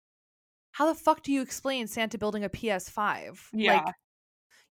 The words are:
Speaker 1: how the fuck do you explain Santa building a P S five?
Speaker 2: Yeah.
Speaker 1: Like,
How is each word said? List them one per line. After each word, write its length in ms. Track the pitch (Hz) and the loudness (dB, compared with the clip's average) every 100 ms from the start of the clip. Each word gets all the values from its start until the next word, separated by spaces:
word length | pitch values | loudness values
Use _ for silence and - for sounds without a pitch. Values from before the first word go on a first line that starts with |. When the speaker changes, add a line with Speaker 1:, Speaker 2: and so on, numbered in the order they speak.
| _ _ _ _ _ _ _ | _ _ _ _ _ _ _
Speaker 1:
how 140 | - 311 | 0 2
the 80 | 320 | 2
fuck 280 | 311 311 | 2 2
do 80 | - | 0
you 80 | 277 | -2
explain 460 | 254 - 269 262 214 | -2 -4 -4 -4 -4
Santa 300 | 233 220 208 | -4 -4 -2
building 260 | 208 208 | -4 -2
a 60 | 196 | -4
P 200 | - 226 | -4 -2
S 180 | 185 - | -2 -4
five? 640 | - 208 113 78 185 - | -4 -2 -2 -8 -16 -8
Speaker 2:
Yeah. 280 | 220 202 165 | 2 4 6
Speaker 1:
Like, 120 | 160 - _ _ _ _ _ _ _ | 2 -6 _ _ _ _ _ _ _